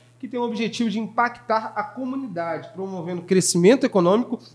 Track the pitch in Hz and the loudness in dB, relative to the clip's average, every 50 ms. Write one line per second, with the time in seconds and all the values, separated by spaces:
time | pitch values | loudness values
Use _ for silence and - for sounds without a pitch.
0 | _ _ _ - - 214 254 240 240 240 226 208 233 208 233 - 233 220 190 226 | _ _ _ -16 -14 -8 -4 -4 -4 -2 -2 -2 -4 -2 -2 -2 -2 -2 -2 -2
1 | 220 - - 240 240 240 - - - - 220 220 220 226 - 208 208 - - 254 | -4 -4 -2 0 0 0 -2 -6 -4 -2 0 0 -2 -4 -6 -6 -8 -8 -8 -10
2 | 262 254 269 269 269 220 175 170 170 170 160 147 139 - - 180 190 190 190 180 | -8 -6 -6 -6 -8 -8 -6 -6 -4 -4 -6 -6 -8 -12 -12 -10 -10 -8 -8 -8
3 | 160 175 185 175 170 - 190 185 - - - 170 175 202 269 269 277 233 - 190 | -6 -6 -6 -6 0 2 2 4 4 4 4 4 6 6 6 6 4 2 2 4
4 | 170 175 202 233 240 - 240 - - - | 4 6 4 4 2 -2 -6 -8 -10 -12